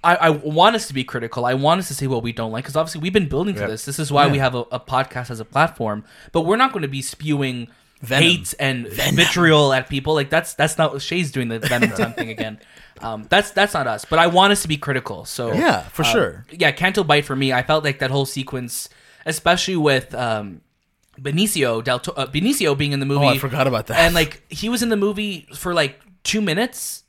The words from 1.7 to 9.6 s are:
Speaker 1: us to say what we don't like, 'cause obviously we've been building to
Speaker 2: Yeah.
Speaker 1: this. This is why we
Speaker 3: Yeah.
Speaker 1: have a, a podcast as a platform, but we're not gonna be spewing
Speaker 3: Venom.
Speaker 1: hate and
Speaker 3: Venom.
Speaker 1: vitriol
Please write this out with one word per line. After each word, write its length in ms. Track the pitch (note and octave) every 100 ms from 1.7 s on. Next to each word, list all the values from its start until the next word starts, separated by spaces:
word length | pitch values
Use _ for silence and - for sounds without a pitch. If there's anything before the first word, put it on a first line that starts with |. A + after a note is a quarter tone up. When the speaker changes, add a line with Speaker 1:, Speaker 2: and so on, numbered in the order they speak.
| F3
Speaker 1:
us 100 | F#3
to 40 |
say 140 | C#3 C3+
what 160 | C3
we 80 | A#2
don't 220 | A2+ A2+
like, 100 | A2+
'cause 140 | C3 C#3+
obviously 240 | D#3+ D#3+
we've 100 | E3+
been 140 | G3 D#3+
building 260 | C3 G3 F3+
to 60 |
Speaker 2:
Yeah. 60 | G#2
Speaker 1:
this. 160 | A2
This 160 | - C#3
is 120 | D3
why 140 | C#3+ C#3+
we 100 | C#3+
Speaker 3:
Yeah. 60 |
Speaker 1:
have 120 | C3 B2+
a, 40 | -
a 80 | -
podcast 500 | - C3 C3+ B2+ B2
as 120 | A#2
a 40 | A2
platform, 600 | C3+ D#3+ - A2+ G#2 - - -
but 100 | E3+
we're 140 | D#3+ A3
not 160 | C4
gonna 160 | A#3+ C#3+
be 140 | C3+
spewing 640 | C3 - D3+ C#3+ C#3 B2 A#2 _ _ _
Speaker 3:
Venom. 220 | A#2 C3 E3+
Speaker 1:
hate 240 | F3 - -
and 280 | C#3 B2+ A#2
Speaker 3:
Venom. 280 | - - C3+
Speaker 1:
vitriol 560 | E3+ F3 E3+ D3+